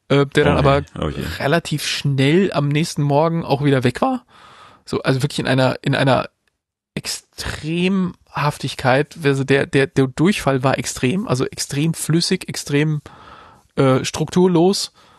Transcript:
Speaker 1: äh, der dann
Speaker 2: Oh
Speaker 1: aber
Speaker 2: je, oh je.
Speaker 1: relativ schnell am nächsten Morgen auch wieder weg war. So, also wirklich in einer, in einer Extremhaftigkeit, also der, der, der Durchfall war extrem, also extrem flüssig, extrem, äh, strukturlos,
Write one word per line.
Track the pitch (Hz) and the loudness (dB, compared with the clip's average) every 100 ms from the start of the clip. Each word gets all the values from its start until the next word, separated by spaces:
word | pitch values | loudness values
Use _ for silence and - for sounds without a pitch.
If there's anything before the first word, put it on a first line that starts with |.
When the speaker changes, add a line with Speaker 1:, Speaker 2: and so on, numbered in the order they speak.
| - | -2
Speaker 1:
äh, | 139 139 | 0 2
der | 147 | 2
dann | 147 143 | 2 4
Speaker 2:
Oh | |
Speaker 1:
aber | 139 139 | 4 2
Speaker 2:
je, | 143 - | 0 -4
oh | - | -4
je. | 139 71 - | -4 -6 -4
Speaker 1:
relativ | 135 165 - 147 - | 0 0 0 -4 -4
schnell | - 143 135 135 170 196 | -4 -2 0 2 4 2
am | - 143 | 0 -2
nächsten | 147 165 - | 0 -2 -2
Morgen | 147 143 165 165 | 0 2 2 0
auch | - 135 | -2 0
wieder | 143 135 | 2 2
weg | 120 - | 2 0
war. | 262 254 - _ - - - - | -2 -2 -8 _ -20 -20 -20 -20
So, | - 117 | -8 -4
also | 127 131 | -2 0
wirklich | 147 - | -2 -2
in | - | 0
einer, | 135 127 - | 2 2 0
in | - | -2
einer | 123 139 123 - _ _ _ _ _ _ | 0 2 2 -2 _ _ _ _ _ _
Extremhaftigkeit, | - - - - - - - 151 170 180 196 180 - _ - 147 - 135 - 131 131 156 - | -12 -10 -10 -12 -14 -10 -8 -4 -2 0 0 -2 -6 _ -4 -4 -4 -8 -4 2 2 0 -2
also | 143 135 | 0 0
der, | 139 139 - | 2 2 2
der, | 143 135 | 0 2
der | - 131 | 2 0
Durchfall | - 170 - - 135 | 2 0 2 0 0
war | 135 127 | 0 0
extrem, | - - 127 185 214 | -4 -4 -2 -2 -2
also | 127 - | -2 -2
extrem | - - 139 160 | -6 -6 -2 -2
flüssig, | 156 - 165 - 185 - | -2 -2 0 0 -2 -4
extrem, | - - 143 156 151 - - - - - - _ - | -10 -2 0 0 -2 -8 -18 -20 -20 -20 -20 _ 0
äh, | 135 131 | 2 2
strukturlos, | 165 - 156 180 185 165 180 202 - _ _ | 0 -4 -2 2 4 4 2 2 -4 _ _